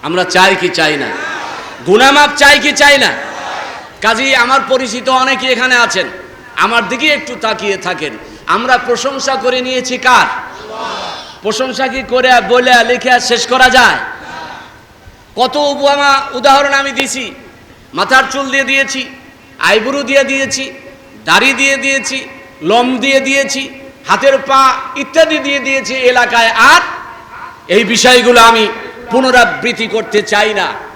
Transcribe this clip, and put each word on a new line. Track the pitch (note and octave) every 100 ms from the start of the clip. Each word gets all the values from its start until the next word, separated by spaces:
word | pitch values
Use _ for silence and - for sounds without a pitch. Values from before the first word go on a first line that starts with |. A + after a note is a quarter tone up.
আমরা | C3+ F3+
চাই | F3+ F#3 F#3+ F#3+
কি | F3
চাই | - D#3 D3
না? | A#2 - - - - - - - D3+
গুনাহ | G#3+ C4
মাফ | C#4+ D4 C#4+
চাই | C#4 C#4+
কি | D4
চাই | C#4+ C#4+ C#4
না? | G#3 B2+ - - - - - - - -
কাজেই | G#3+ A3+ C4+
আমার | C4 A#3+ C4+ C4+
পরিচিত | C4 B3+ A#3+ C4
অনেকে | C4 C4 B3+ B3+
এখানে | A#3+ B3+ B3
আছেন, | A3+ F#3+ C#3 - - - - -
আমার | F#3+ A#3 F#3+
দিকে | B3 D4+
একটু | C#4+ - A3+
তাকিয়ে | A3 G#3 G3+ F#3+
থাকেন। | F3+ F3 D3+ D#3+ - - -
আমরা | F#3 B3 B3
প্রশংসা | B3 A#3+ C4+ C4+ C#4
করে | C4 A#3+ B3+
নিয়েছি | B3+ B3+ B3+ B3+
কার? | C4 A#3 D#3 - - - G#3+ A3 A3+ G#3+ - - - -
প্রশংসা | G#3 A3 C4 A#3 C4
কি | C4
করে | - B3 B3+ B3 F#3+
বলে | B3 B3 B3
লিখে | A3+ B3 B3 B3
শেষ | A#3+ A#3 -
করা | B3 B3+
যায়? | B3+ A3+ C#3+ - - - - - - - - - - - - _ -
কত | B3+ D4
উপমা, | D4 C#4 C#4 C#4+ C#4+ C4+ -
উদাহরণ | B3+ C4+ C4+ C#4+
আমি | C#4 C#4
দিছি। | B3 C4+ C4+ A3 - - - - - -
মাথার | D3 F#3+ C4 C4
চুল | C4+ C4+
দিয়ে | C4+
দিয়েছি, | C4 C4+ G#3+ C4 A#3+ - - - - -
আইব্রু | D#3+ G#3+ A3+ C#4
দিয়ে | B3 C#4
দিয়েছি, | C4 C4+ C4+ - C4 - - - - -
দাড়ি | - F3 C4
দিয়ে | B3+ C4+ C4+
দিয়েছি, | C4 C4+ - C4 - - - -
লোম | D#3 A3+ B3 C4
দিয়ে | C4+ C4+
দিয়েছি, | C4+ C#4 C#4 C4+ C4 - - - -
হাতের | G3+ C4+ C4+
পা | - C4+ C4 - - C#4+
ইত্যাদি | C#4 D#4+ D#4+ D4+
দিয়ে | C4+ C#4+
দিয়েছি | B3 C4+ A#3
এলাকায়। | C4 B3 B3 A#3 A#3 A3+
আর | A3+ B3+ E4+ - - - - - - - - -
এই | F#3
বিষয়গুলো | G#3 A3+ B3 B3 A#3+ A#3+
আমি | A3+ A3+ G#3 - - - -
পুনরাবৃত্তি | A#3+ C4 B3 A3+ - A#3+ A#3 A3
করতে | G#3+ - G#3
চাই | - G#3 A3
না। | G3+ E3 G#2+ -